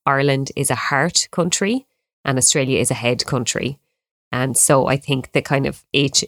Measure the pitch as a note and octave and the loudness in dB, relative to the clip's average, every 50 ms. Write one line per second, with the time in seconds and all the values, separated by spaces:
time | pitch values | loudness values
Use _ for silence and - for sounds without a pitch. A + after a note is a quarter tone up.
0 | - C#3 C#3 C#3 C#3+ C#3+ C3+ C3+ C3+ - - C#3 C#3 - B2+ A#2+ - - C#3+ C3+ | 0 0 2 2 4 2 2 0 -2 -4 -4 -4 -2 -2 -2 -2 -2 -2 0 0
1 | D3+ F3 - - - - - F#3 E3+ F3 - - G3 G3+ B3 C4 - _ _ _ | 0 2 0 -2 -2 -2 -2 -2 0 0 0 -2 0 0 -2 -4 -6 _ _ _
2 | _ _ _ _ - - C3 C3 - - - D3 C3 B2+ C#3 F2 A#2+ - B2+ A2 | _ _ _ _ -4 -2 0 2 2 2 2 2 2 2 2 0 0 0 -2 -2
3 | A#2 A#2+ B2 - - - C#3+ B2 A#2 - - - - C3 C#3 - _ _ _ _ | 0 -2 -2 -2 -2 -4 -2 -2 -2 -2 -4 -4 -4 -6 -8 -10 _ _ _ _
4 | _ _ _ _ _ - A#2+ B2 B2+ C3+ A#2+ - - - D3 C3+ - - C3+ C#3 | _ _ _ _ _ -8 -4 -2 -2 0 0 2 4 4 4 4 4 2 0 -2
5 | - - C#3 B2+ - - - C#3 C3 - C#3+ C#3 C3+ C3+ C3+ - _ _ - C#3 | -2 -2 -4 -4 -4 -2 -4 -4 -2 0 0 0 0 -2 -4 -8 _ _ 0 0
6 | C#3 C3+ - - - | 0 2 0 -2 -4